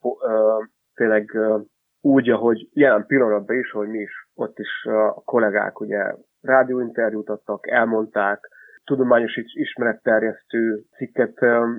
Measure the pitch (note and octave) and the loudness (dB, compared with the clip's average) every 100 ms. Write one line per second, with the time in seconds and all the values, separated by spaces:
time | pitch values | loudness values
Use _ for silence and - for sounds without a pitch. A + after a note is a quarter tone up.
0 | B2 B2 B2 A2 A2 A2 A2 _ _ - | -8 -4 -2 2 2 0 -6 _ _ -2
1 | A#2 G#2+ G#2+ A2+ A2 G#2+ G#2 _ _ _ | 2 2 0 -2 0 0 -4 _ _ _
2 | C#3+ C#3 A#2+ A2 A#2 A2+ - - C#3 A2 | 2 4 4 2 2 0 -4 2 4 4
3 | - C#3 A#2 G#2 G2+ B2 A#2+ G#2+ G#2 A2 | 2 0 2 0 -2 -4 -4 -6 -6 -6
4 | G2+ - - - G#2+ - G#2 - A#2 A2 | -10 -14 -20 -10 -10 -8 -12 -10 -4 0
5 | G#2+ - - A#2+ A2 G2+ G2+ - G#2+ G2+ | 0 -2 -2 0 2 0 -4 -6 -6 -4
6 | G2 - _ _ - C3 B2+ B2+ A#2 A#2 | -4 -6 _ _ 2 2 4 0 -4 -2
7 | A2 G#2+ G#2+ G#2+ - G#2 - A#2+ A2+ A2 | -2 -2 -6 -10 -8 -8 -2 0 2 0
8 | G#2+ G#2+ G2+ G#2 - - - - - C3+ | -2 -2 -2 -2 -10 -20 -20 -20 -6 -2
9 | B2+ A#2+ A2+ - A2+ - - - A#2+ A2 | 4 2 2 -6 -10 -8 -8 -2 -4 -2
10 | B2 A2 A2 G#2+ _ A#2 A2+ G#2+ - _ | 0 2 0 -4 _ -2 -2 -4 -10 _
11 | C3+ - A#2 - B2 A#2 A#2 | -8 -2 -2 2 2 2 0